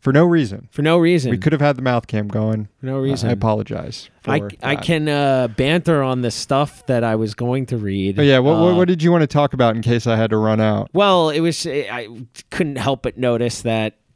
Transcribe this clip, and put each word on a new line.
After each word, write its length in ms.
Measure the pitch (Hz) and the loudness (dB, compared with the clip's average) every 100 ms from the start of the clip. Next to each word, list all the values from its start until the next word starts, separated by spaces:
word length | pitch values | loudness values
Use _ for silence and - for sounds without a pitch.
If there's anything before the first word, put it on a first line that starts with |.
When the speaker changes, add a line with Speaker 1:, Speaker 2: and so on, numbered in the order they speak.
Speaker 1:
for 120 | - | 2
no 120 | 135 | 4
reason. 440 | 175 170 127 98 - | 4 4 0 -6 -14
Speaker 2:
For 100 | - | -4
no 160 | 147 170 | 2 4
reason. 320 | 170 175 131 | 4 2 0
Speaker 1:
We 80 | 110 | 0
could 140 | 151 | 0
have 80 | 151 | 2
had 160 | 147 131 | 0 0
the 60 | |
mouth 260 | 127 120 - | 0 -2 -2
cam 180 | 110 104 | -4 -4
going. 420 | 110 110 110 104 _ | -2 -2 -2 -6 _
Speaker 2:
For 60 | 127 | -8
no 100 | 135 | -4
Speaker 1:
I, 60 | |
Speaker 2:
reason. 280 | 135 135 113 | -2 -2 -2
Speaker 1:
I 20 | |
apologize 760 | 117 113 107 101 110 - 117 - _ | 0 0 -2 -4 -8 -10 -14 -18 _
Speaker 2:
I, 160 | - 143 | -4 -4
Speaker 1:
for 100 | 101 - | -4 -10
Speaker 2:
I 120 | 123 | -6
Speaker 1:
that. 100 | 139 | -4
Speaker 2:
can, 240 | - 165 151 | -2 -2 0
uh, 380 | 143 143 131 123 | 0 2 2 0
banter 560 | 107 131 170 170 156 | -2 0 0 2 0
on 200 | 135 127 | 0 -2
the 100 | 120 | -4
stuff 520 | - - 135 143 - - | -6 -2 -2 -2 -6 -2
that 180 | 123 | 0
I 100 | 117 | 0
was 200 | 110 110 | 0 -2
going 320 | 104 120 131 127 | -4 -4 -4 -4
to 120 | 120 | -6
read. 400 | 104 98 95 98 | -4 -2 -2 2
Speaker 1:
Oh, 40 | |
yeah. 180 | 143 131 | 4 4
What, 180 | 131 165 | 4 4
what, 140 | 170 | 4
Speaker 2:
Uh, 40 | 175 | 4
Speaker 1:
what 120 | 180 | 2
did 120 | 180 | 2
you 120 | 165 | 2
want 100 | 170 | 4
to 60 | 151 | 2
talk 260 | 151 143 | 2 0
about 220 | 131 120 113 | 2 2 2
in 60 | |
case 260 | 117 120 120 | 0 0 2
I 80 | 113 | 0
had 140 | 110 | 2
to 60 | 110 | 2
run 240 | 107 110 | 2 2
out? 300 | 110 104 - | 2 0 -2
Speaker 2:
Well, 380 | 170 202 185 160 | 0 4 4 2
it 80 | 151 | 0
was, 280 | 165 160 170 | -2 -2 -4
I 420 | 139 110 120 107 117 123 - - | -6 -6 -8 -10 -14 -20 -20 -16
couldn't 260 | - 165 135 | -6 -4 -2
help 260 | 113 135 | -4 -2
but 140 | 127 - | -4 -4
notice 460 | 127 117 120 - | -2 0 -2 -4
that 360 | 120 113 110 - _ | -4 -2 -4 -8 _